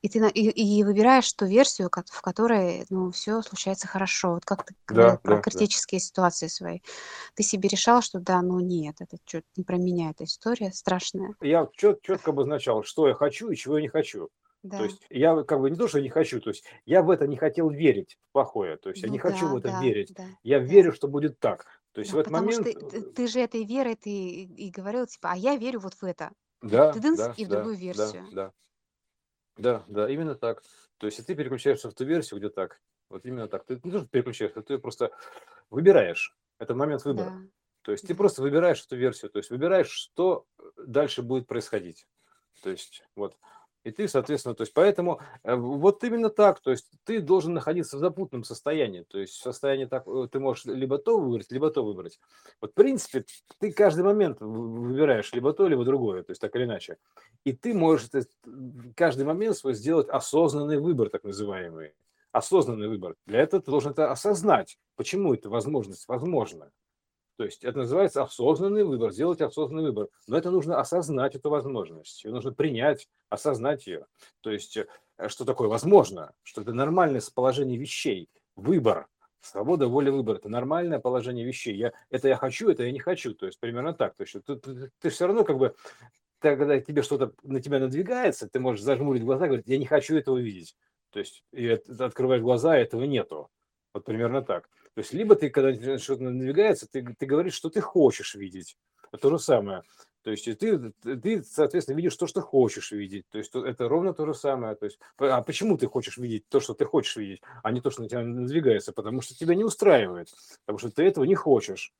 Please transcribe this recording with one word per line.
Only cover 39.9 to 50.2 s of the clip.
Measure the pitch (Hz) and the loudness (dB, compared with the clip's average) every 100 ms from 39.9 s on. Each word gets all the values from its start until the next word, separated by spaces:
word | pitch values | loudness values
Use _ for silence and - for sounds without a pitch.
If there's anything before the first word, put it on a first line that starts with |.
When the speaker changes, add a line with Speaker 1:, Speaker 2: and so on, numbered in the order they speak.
| - - - 185 175 _ _ | -4 -12 0 0 0 _ _
Speaker 2:
э, | - - 120 | -20 -20 -2
дальше | 123 147 - | 0 0 -2
будет | 120 131 123 | -4 -4 -4
происходить. | 117 - 107 90 80 _ _ _ _ _ _ | -8 -4 -6 -6 -18 _ _ _ _ _ _
То | 95 | -10
есть | 92 - - _ - | -10 -14 -20 _ -10
вот. | 101 _ _ - _ _ 113 | -10 _ _ -20 _ _ -14
И | |
ты, | 110 208 | -6 -2
соответственно, | - 123 147 127 113 | 0 0 -4 -4 -8
то | |
есть | 113 | -2
поэтому, | - 190 202 175 151 - - | 4 4 4 -2 -4 -10 -14
э, | - 123 | -4 -2
в-, | 120 143 | -2 2
вот | 180 202 | 2 2
именно | 240 233 220 | -2 -2 -2
так. | 214 208 196 | 6 4 4
То | - | 0
есть | 123 _ _ - | -2 _ _ -6
ты | 226 | -4
должен | 147 190 160 170 | 2 2 2 -4
находиться | 151 156 156 139 | -2 -4 -4 -2
в | |
запутанном | 175 175 190 123 113 | -2 -2 -8 -10 -12
состоянии. | 113 - 156 120 90 | -8 -4 0 -2 -4
То | 85 98 | -10 -8
есть | 95 - | -8 -8
в | |
состоянии | 127 - 139 139 127 | -10 -4 -2 -2 -2
так, | 131 - | -6 -6
э, | 131 | -6